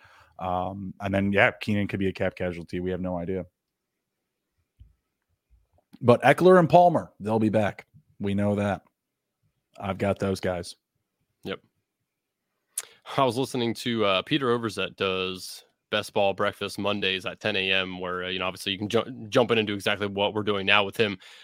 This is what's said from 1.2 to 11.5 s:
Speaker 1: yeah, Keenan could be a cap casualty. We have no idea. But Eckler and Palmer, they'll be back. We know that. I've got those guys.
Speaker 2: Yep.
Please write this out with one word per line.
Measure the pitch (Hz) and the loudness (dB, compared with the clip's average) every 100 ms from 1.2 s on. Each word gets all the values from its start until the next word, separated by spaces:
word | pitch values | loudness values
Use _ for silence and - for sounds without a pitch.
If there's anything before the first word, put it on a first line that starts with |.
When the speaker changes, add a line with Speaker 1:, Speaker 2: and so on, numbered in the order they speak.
| 98 | 2
Speaker 1:
yeah, | 98 120 | 4 4
Keenan | - - 104 98 | 2 -2 -2 -2
could | 101 | -2
be | 95 | -2
a | |
cap | - 92 - | -2 -4 -4
casualty. | 90 85 82 90 | -6 -6 -8 -6
We | 92 | -4
have | 90 | -4
no | 90 90 | -4 -6
idea. | 85 95 87 _ _ _ _ _ _ _ _ _ _ _ _ _ - _ _ _ _ _ _ _ _ _ _ - | -6 -6 -8 _ _ _ _ _ _ _ _ _ _ _ _ _ -20 _ _ _ _ _ _ _ _ _ _ -2
But | 117 117 | 4 6
Eckler | 127 147 180 185 | 6 6 8 8
and | 165 | 8
Palmer, | 175 175 139 90 - | 8 8 4 -4 -8
they'll | 101 110 | -2 2
be | 110 | 2
back. | 110 98 - - - _ - | 2 0 -4 -16 -20 _ -6
We | 101 | -2
know | 101 104 101 | 0 0 0
that. | 101 87 _ _ _ _ _ _ _ _ _ - | 0 -2 _ _ _ _ _ _ _ _ _ -12
I've | 98 95 | -8 -2
got | 101 95 | -2 -2
those | 98 95 | -2 -2
guys. | 95 90 - - _ _ _ _ _ _ | -4 -6 -8 -16 _ _ _ _ _ _
Speaker 2:
Yep. | 104 | -12